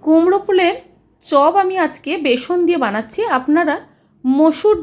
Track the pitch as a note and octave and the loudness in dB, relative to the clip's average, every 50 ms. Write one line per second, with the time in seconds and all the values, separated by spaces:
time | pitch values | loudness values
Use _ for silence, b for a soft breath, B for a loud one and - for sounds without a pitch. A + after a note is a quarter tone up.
0 | - D#4 D#4 E4 E4 F4 F#4+ G4 G4 - F#4+ F#4 F4+ E4+ F#4+ - - _ _ _ | -2 2 2 4 4 2 0 0 0 0 0 2 2 0 -2 -4 -12 _ _ _
1 | _ _ _ _ - - D4+ C#4 C#4+ D#4+ E4 G4+ F#4+ F#4 F#4+ F#4 D#4+ D4+ - - | _ _ _ _ -8 0 2 2 2 4 2 2 0 0 -2 -2 -2 -2 -4 -8
2 | - C#4 E4 F4 D4 C#4 A#3+ B3 - - F4+ F4+ F4 E4+ F4 D4+ B3+ G#3 G3 G#3+ | -8 -6 -6 -2 0 0 -2 -2 -2 -4 -2 0 0 0 0 0 -2 -2 -4 -4
3 | G#3+ - - - A4 A4+ D4 B3+ B3+ D4 D4 E4 E4+ D4 C#4+ - - b b b | -6 -6 -6 -4 -2 -2 -2 -2 0 0 0 0 0 0 -2 -6 -8 b b b
4 | b b b b - B3+ C4 C#4 D#4 D#4+ D#4 - - G#4+ G#4 E4+ | b b b b -4 -2 0 2 2 2 2 2 0 0 0 2